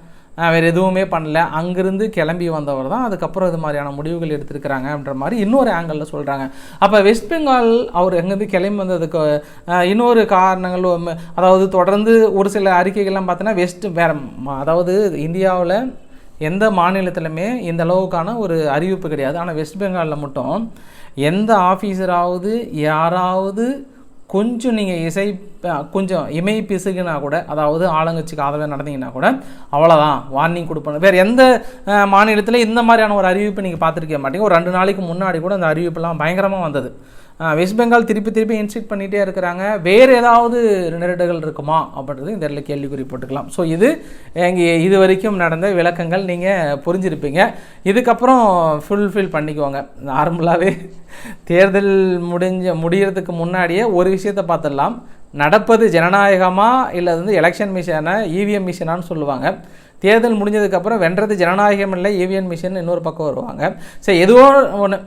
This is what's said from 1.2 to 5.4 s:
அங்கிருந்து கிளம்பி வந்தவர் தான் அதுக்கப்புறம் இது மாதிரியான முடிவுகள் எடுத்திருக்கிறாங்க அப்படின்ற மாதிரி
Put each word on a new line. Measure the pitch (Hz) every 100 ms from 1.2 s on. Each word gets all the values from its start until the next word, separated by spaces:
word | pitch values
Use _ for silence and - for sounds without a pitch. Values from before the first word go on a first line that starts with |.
| 156
அங்கிருந்து | 156 165 156 175 180 190 190 220
கிளம்பி | 202 156 175 170
வந்தவர் | 160 143 139 131
தான் | 214
அதுக்கப்புறம் | 247 190 160 190 185
இது | 165
மாதிரியான | 156 147 143
முடிவுகள் | 139 156 170 165
எடுத்திருக்கிறாங்க | 147 139 143 139 131
அப்படின்ற | 131 147 135
மாதிரி | 131 143 233